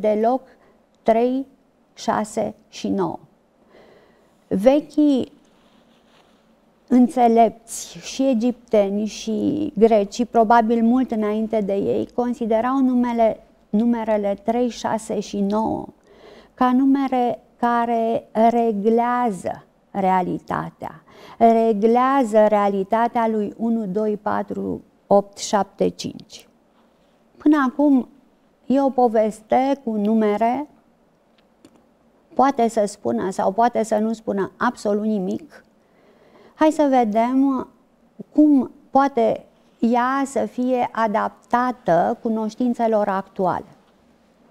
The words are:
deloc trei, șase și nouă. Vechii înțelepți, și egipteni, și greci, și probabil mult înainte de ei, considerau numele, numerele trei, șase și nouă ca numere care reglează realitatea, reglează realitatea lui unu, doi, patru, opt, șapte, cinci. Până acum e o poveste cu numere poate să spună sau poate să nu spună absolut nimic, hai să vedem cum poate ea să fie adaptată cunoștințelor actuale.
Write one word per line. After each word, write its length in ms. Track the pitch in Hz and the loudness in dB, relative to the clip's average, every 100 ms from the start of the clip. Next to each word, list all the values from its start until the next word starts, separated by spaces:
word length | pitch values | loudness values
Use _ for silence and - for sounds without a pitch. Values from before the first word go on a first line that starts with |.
deloc 420 | 208 214 226 262 - _ _ _ _ _ | 0 0 0 -2 -6 _ _ _ _ _
trei, 420 | - 226 247 262 269 _ _ _ _ | 0 2 2 -2 -6 _ _ _ _
șase 600 | - - 208 214 - 214 - _ | -10 -4 -4 -4 -6 -6 -8 _
și 200 | - 208 | -10 -6
nouă. 300 | 196 175 - - _ _ _ _ - - _ _ _ _ _ - | -4 -4 -8 -18 _ _ _ _ -20 -20 _ _ _ _ _ -8
Vechii 840 | 196 214 285 - - 294 262 - - _ _ _ _ _ _ _ _ _ _ _ _ _ _ - | 0 2 2 0 0 2 2 -2 -10 _ _ _ _ _ _ _ _ _ _ _ _ _ _ 0
înțelepți, 1080 | 247 247 - 240 233 226 - - - - 170 | 2 4 4 4 6 4 0 -14 -16 -14 -16
și 300 | - - 269 | -10 -2 0
egipteni, 800 | 240 240 240 _ 214 196 202 214 | 0 0 -4 _ 0 2 -2 -6
și 640 | - - 214 208 - - - | -8 -8 -4 -2 -2 -4 2
greci, 380 | 220 220 202 | 4 4 0
și 100 | - | -4
probabil 580 | 240 233 220 233 226 233 | -2 2 4 4 4 2
mult 280 | 226 254 247 | 2 2 0
înainte 500 | 226 208 214 220 220 | -2 -2 -2 -2 -2
de 140 | 196 | -2
ei, 340 | 196 208 214 214 | -2 -2 -2 -4
considerau 640 | - 247 240 226 220 240 269 | -4 -4 -4 -2 -2 0 0
numele, 680 | 254 247 240 233 226 - - _ _ | 2 2 0 2 0 0 -10 _ _
numerele 680 | 208 240 240 220 214 202 196 | 0 0 0 0 -2 -2 -4
trei, 240 | - 233 247 | -2 -2 -2
șase 520 | 220 226 220 - - | -4 -4 -4 -4 -6
și 200 | 202 202 | -6 -4
nouă 460 | 196 214 220 - - - _ - - - - | -2 -2 -2 -6 -10 -18 _ -20 -20 -20 -16
ca 180 | - 254 | -2 0
numere 720 | 254 269 269 269 254 240 - _ _ | 2 2 2 0 -2 -2 -4 _ _
care 720 | 240 240 233 233 226 226 - - 226 | -2 0 -2 -2 -2 -4 -4 0 2
reglează 1120 | 233 233 202 202 226 240 247 247 185 - - - _ _ | 2 0 0 0 2 2 0 -2 -4 -8 -10 -14 _ _
realitatea, 1120 | 196 190 185 180 151 - - 165 - - 156 - - - - | -4 0 0 0 -6 -6 -6 -6 -12 -16 -18 -20 -20 -18 2
reglează 1080 | 233 226 226 208 208 240 254 277 233 214 214 | 4 4 2 2 2 2 2 2 2 4 4
realitatea 840 | 208 202 202 190 226 233 240 226 | 4 0 -2 -2 0 0 0 -2
lui 260 | 220 208 - | -2 -4 -4
unu, 300 | 226 226 208 | -2 -2 -2
doi, 300 | 190 214 208 | -4 -2 -4
patru, 680 | 208 202 208 196 190 180 - _ - | -4 -4 -4 -8 -6 -8 -12 _ 0
opt, 320 | 202 202 - | 2 0 -6
șapte, 500 | - 214 196 - 185 | -2 -2 -2 -2 -4
cinci. 600 | 180 - - - - - _ _ _ _ _ _ _ _ - | -4 -12 -14 -20 -20 -20 _ _ _ _ _ _ _ _ -4
Până 200 | 302 302 262 | 2 2 2
acum 400 | 254 294 262 - _ _ _ _ _ - | 2 2 2 0 _ _ _ _ _ -2
e 160 | 262 | 0
o 80 | 277 | 2
poveste 880 | 269 247 220 214 208 - 247 262 269 | 2 2 2 0 -4 -2 0 0 -2
cu 60 | 240 | -4
numere 800 | 220 208 220 214 208 226 254 302 _ _ _ _ _ _ _ _ _ - _ _ _ _ _ _ | -2 0 2 2 0 0 -2 -6 _ _ _ _ _ _ _ _ _ -20 _ _ _ _ _ _
poate 340 | - 262 269 233 | 0 0 2 0
să 160 | 220 208 | 0 -4
spună 440 | - 226 233 190 | -4 -6 -4 -4
sau 220 | 196 196 | -4 -2
poate 300 | 196 240 226 | 0 0 0
să 160 | 220 214 | -2 -2
nu 140 | 220 | -2
spună 380 | 220 - 202 185 - | -4 -6 -4 -6 -4
absolut 480 | 226 247 214 208 | -6 -4 -4 -2
nimic, 600 | 214 214 185 220 302 - _ _ _ _ _ _ _ - - | -2 -4 -4 -8 -12 -20 _ _ _ _ _ _ _ -20 -20
hai 160 | - 311 | -2 0
să 160 | 302 294 | 2 2
vedem 800 | 262 233 208 233 262 277 262 - _ _ _ _ - - | 2 0 0 0 2 0 0 -6 _ _ _ _ -20 -2
cum 380 | - 302 277 240 - _ | 4 4 4 0 -8 _
poate 540 | 269 277 277 226 - - _ _ _ | 0 0 2 0 -2 -8 _ _ _
ea 440 | 226 240 247 269 269 | -2 0 0 -2 -4
să 200 | 226 214 | -4 -6
fie 420 | - 247 254 240 | -4 -2 -2 -2
adaptată 1300 | - 226 208 202 - _ 240 254 247 - 170 196 233 | -2 -2 -2 -4 -8 _ -2 -2 -4 0 0 0 -2
cunoștințelor 840 | 233 220 220 - 247 240 226 220 208 | -4 -4 -4 -4 -4 0 0 0 0
actuale. 560 | 190 196 - 185 123 - - _ _ _ _ _ _ _ | -4 -6 -4 -2 -4 -8 -20 _ _ _ _ _ _ _